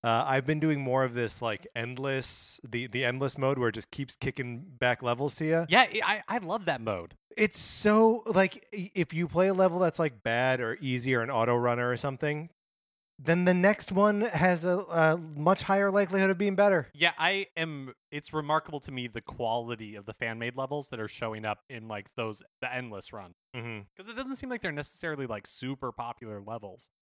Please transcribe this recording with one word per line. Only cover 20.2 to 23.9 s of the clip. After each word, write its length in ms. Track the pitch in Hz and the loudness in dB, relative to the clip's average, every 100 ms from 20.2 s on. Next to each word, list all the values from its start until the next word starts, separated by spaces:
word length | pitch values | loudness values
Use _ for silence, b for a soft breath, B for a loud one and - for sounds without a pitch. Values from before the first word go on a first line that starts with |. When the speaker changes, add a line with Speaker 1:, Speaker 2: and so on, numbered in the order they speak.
| 117 113 117 | -6 -4 -6
Speaker 2:
levels 320 | 123 131 147 139 | -6 -6 -6 -8
that 120 | 117 | -8
are 80 | 107 | -8
showing 340 | - 117 110 | -6 -6 -4
up 160 | 107 104 _ | -6 -6 _
in, 200 | 123 110 | -16 -10
like, 180 | 104 98 | -10 -10
those, 260 | - 110 104 - _ | -6 -6 -8 -18 _
the 120 | 127 | -6
endless 380 | 127 123 101 - | -6 -8 -12 -12
run. 220 | 110 90 87 _ | -14 -16 _ _
Speaker 1:
Mm-hmm. 260 | 123 117 107 101 | -12 -10 -10 -14